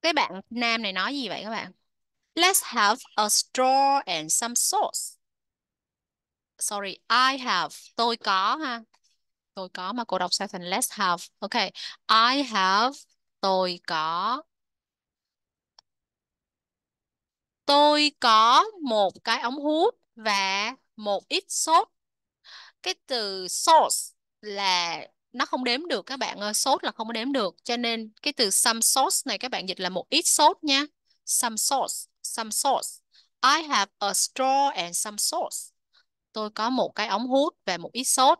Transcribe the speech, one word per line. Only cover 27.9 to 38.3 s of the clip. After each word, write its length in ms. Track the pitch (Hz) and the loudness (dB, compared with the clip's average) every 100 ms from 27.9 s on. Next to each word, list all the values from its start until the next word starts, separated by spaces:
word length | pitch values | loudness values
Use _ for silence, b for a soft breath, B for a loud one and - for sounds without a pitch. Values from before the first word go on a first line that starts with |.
| 226 220 _ | -4 -8 _
cái 100 | - | -8
từ 180 | 285 220 | -2 0
some 300 | 196 - 226 | 2 2 2
sauce 360 | 226 - 269 - | 0 2 2 0
này 140 | - 202 | -4 -6
các 120 | 254 | -6
bạn 180 | 220 185 | -8 -8
dịch 120 | 180 | -6
là 80 | 185 | -6
một 200 | 185 - | -6 -2
ít 140 | 294 | 0
sốt 420 | 349 - 302 381 | 2 4 4 4
nha. 200 | 311 269 294 _ _ _ - | 0 0 0 _ _ _ -4
Some 300 | - 240 220 | -2 -2 -2
sauce, 380 | - 277 220 - - _ | -2 0 -2 -6 -12 _
some 280 | - - 220 | -12 -8 -6
sauce. 380 | - 285 247 - - _ b b _ | -2 0 0 -2 -14 _ b b _
I 200 | 254 302 | 2 2
have 300 | 320 262 294 _ | 2 0 0 _
a 140 | 202 | -2
straw 580 | - - - 262 269 277 | 0 -2 0 2 4 2
and 260 | 247 175 170 | 0 -4 -4
some 200 | 220 208 | -6 -4
sauce. 380 | - 320 - - - _ _ b _ _ _ | -4 -2 -6 -8 -14 _ _ b _ _ _
Tôi 180 | - 214 | -8 -8
có 200 | 214 220 | -4 -2
một 180 | 254 190 | 0 -2
cái 120 | - 214 | -2 -2
ống 200 | 202 247 | -2 0
hút 260 | 262 302 - - | 2 0 -2 -6
và 120 | 175 | -4
một 140 | 170 | -6
ít 120 | - | -8
sốt. 340 | - - 262 | -2 4 4